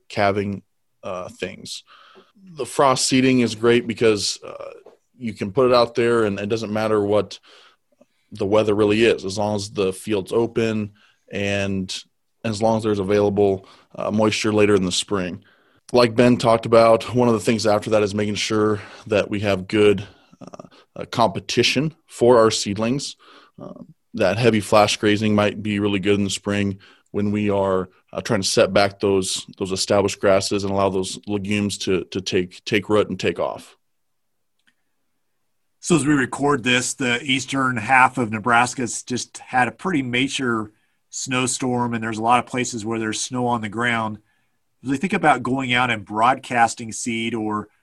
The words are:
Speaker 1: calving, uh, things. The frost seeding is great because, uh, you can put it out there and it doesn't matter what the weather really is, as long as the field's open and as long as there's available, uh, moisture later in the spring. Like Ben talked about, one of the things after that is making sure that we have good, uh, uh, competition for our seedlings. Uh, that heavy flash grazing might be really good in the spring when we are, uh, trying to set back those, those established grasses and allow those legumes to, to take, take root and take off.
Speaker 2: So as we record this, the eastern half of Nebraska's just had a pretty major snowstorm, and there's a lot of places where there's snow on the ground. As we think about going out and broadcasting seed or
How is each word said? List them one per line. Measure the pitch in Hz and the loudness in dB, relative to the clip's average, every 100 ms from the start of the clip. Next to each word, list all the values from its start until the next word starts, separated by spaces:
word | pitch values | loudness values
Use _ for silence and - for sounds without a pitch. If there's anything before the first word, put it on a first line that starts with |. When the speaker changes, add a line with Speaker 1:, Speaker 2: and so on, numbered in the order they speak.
| _ | _
Speaker 1:
calving, | - 101 101 101 98 - _ _ _ | 0 2 2 -2 -6 -12 _ _ _
uh, | 107 92 90 | -12 -10 -12
things. | - 92 - - - - - - - _ _ 190 160 | -10 -12 -12 -16 -16 -18 -20 -20 -20 _ _ -18 -12
The | 120 | -6
frost | - 143 131 - | 2 4 4 2
seeding | 135 131 127 | 4 4 4
is | 117 | 2
great | 107 117 120 120 | 2 4 4 2
because, | 110 117 104 95 - | 2 2 2 -2 -6
uh, | - - - - - _ _ _ | -12 -16 -16 -18 -20 _ _ _
you | 120 | -10
can | 98 104 | -8 -4
put | 95 127 | 2 4
it | |
out | 123 120 | 4 2
there | 123 117 117 | 0 0 2
and | 110 98 | 0 -2
it | 104 | -4
doesn't | 113 110 | -4 -4
matter | 107 110 107 | -4 0 0
what | 101 104 98 - _ - _ _ _ _ _ _ _ | 2 0 0 -8 _ -20 _ _ _ _ _ _ _
the | 107 | -8
weather | 101 107 107 | 0 2 2
really | 104 104 107 | 2 2 4
is, | 113 85 | 4 2
as | 95 98 | -2 -4
long | 104 104 | -2 -2
as | 101 | -4
the | 104 95 | -2 -2
field's | 95 - 104 92 | -2 -4 -4 -2
open | 107 117 117 113 110 104 - _ _ _ | -2 -2 0 -2 -2 -6 -10 _ _ _
and | 101 101 101 98 98 92 - - _ _ _ | -6 -2 -2 -2 -4 -6 -10 -14 _ _ _
as | 113 101 | -8 -2
long | 110 113 | 0 0
as | |
there's | 110 104 | 0 -2
available, | 95 104 104 101 101 95 - - _ | 0 2 2 2 2 0 -6 -20 _
uh, | - - | -10 -4
moisture | 107 107 104 110 | 0 0 0 0
later | 107 104 | 4 4
in | 101 | 4
the | 92 | 2
spring. | 90 - 101 90 87 - _ _ _ - | -4 -4 -4 -6 -10 -18 _ _ _ -2
Like | 120 120 | 2 2
Ben | 110 123 120 | 4 4 4
talked | 117 113 117 | 2 2 4
about, | 113 113 113 - | 6 6 4 2
one | 120 123 | 0 2
of | |
the | 113 | 2
things | 101 113 107 | 0 0 2
after | 104 107 | 0 2
that | 107 | 0
is | 104 | 0
making | 104 107 | -2 -4
sure | 98 - 110 107 104 - - - | -4 -2 0 0 -2 -6 -20 -2
that | 104 - | 0 0
we | 104 | -2
have | 104 95 92 | -2 -2 0
good, | 107 104 98 101 - _ _ | 4 4 4 -2 -18 _ _
uh, | - - - _ _ - | -20 -20 -20 _ _ -16
uh, | - | -6
competition | - 113 92 - - 113 - 156 - _ | 0 0 0 -4 0 0 0 -4 -6 _
for | - 165 123 | 2 6 6
our | 110 | 6
seedlings. | - 107 101 113 139 - - _ - _ - | 2 -4 -4 -4 -4 -6 -14 _ -20 _ -20
Uh, | - - - _ _ | -18 -18 -20 _ _
that | - 95 104 | -2 0 2
heavy | 123 110 | 2 2
flash | 98 107 104 - | 4 4 4 2
grazing | 107 104 107 | 0 2 2
might | 104 104 - | 2 0 -2
be | 104 101 | -4 -2
really | 104 101 | -2 0
good | 92 101 | 0 0
in | |
the | 98 | 0
spring | - - 101 101 98 - _ _ | -4 -4 -2 -2 -6 -12 _ _
when | 104 104 | -6 -2
we | 104 104 | -2 0
are, | 98 98 95 92 _ _ | 0 0 -2 -4 _ _
uh, | - | -10
trying | - 107 | -2 -2
to | 95 | 0
set | - 95 | 2 4
back | 98 101 98 | 4 2 0
those, | 101 98 92 - - - | 0 0 0 -6 -10 -10
those | 98 | -6
established | 95 - 104 98 - | -4 0 2 0 0
grasses | 104 95 - 104 | 2 2 2 -2
and | 98 | -2
allow | 98 98 | 0 0
those | 95 92 - - | 0 -4 -8 -6
legumes | 104 95 104 101 95 | -6 -2 -2 -2 -4
to, | - 92 - | -2 -2 -2
to | 101 | -8
take, | 92 101 90 - | -2 -2 -2 -6
take | - 107 104 | -4 -2 0
root | 107 98 | 0 0
and | 92 | -2
take | 98 87 | -4 -4
off. | 73 52 - _ _ _ _ _ _ _ _ _ _ _ _ _ _ _ _ _ _ _ _ _ | -4 -8 -14 _ _ _ _ _ _ _ _ _ _ _ _ _ _ _ _ _ _ _ _ _
Speaker 2:
So | - 165 | 0 0
as | 135 | 2
we | |
record | 147 123 - 143 131 | 0 0 -2 0 0
this, | 117 123 123 | 0 0 0
the | - 127 120 | -4 -2 -2
eastern | 135 131 127 139 131 120 | -2 -4 -2 -2 -2 -2
half | 107 131 127 135 | 2 4 4 2
of | 113 | -4
Nebraska's | 110 104 120 123 - 117 - | -4 2 2 2 -2 -6 -8
just | - 123 - - | -8 -8 -8 -14
had | - 127 120 | -6 -2 -2
a | |
pretty | - 190 165 | -2 -4 -4
major | 131 123 135 - 127 117 107 _ _ _ _ | -2 -2 -2 -2 -2 -2 -4 _ _ _ _
snowstorm, | - - 127 127 - 131 123 120 | -12 -6 -2 -2 -2 -4 -2 -2
and | 117 | -4
there's | 110 107 | -6 -4
a | |
lot | 113 123 | 0 0
of | 113 | 0
places | 127 123 120 | -4 -6 -6
where | 104 113 | -6 -4
there's | 110 107 | -4 -6
snow | - 127 123 | -6 -6 -4
on | 120 | -4
the | 110 | -4
ground. | 110 120 117 110 107 _ _ _ _ _ _ | -4 -2 -2 -4 -8 _ _ _ _ _ _
As | 123 | -6
we | 135 | -4
think | 190 | -4
about | 196 165 127 | 0 2 2
going | 123 131 131 | 0 -4 -2
out | 123 123 | 0 0
and | 113 | -2
broadcasting | 95 107 117 127 - 123 117 - 113 | -6 0 2 2 -2 0 0 0 -12
seed | 107 - 113 113 | -10 -6 -4 -4
or | 113 107 107 104 _ | -4 -4 -4 -6 _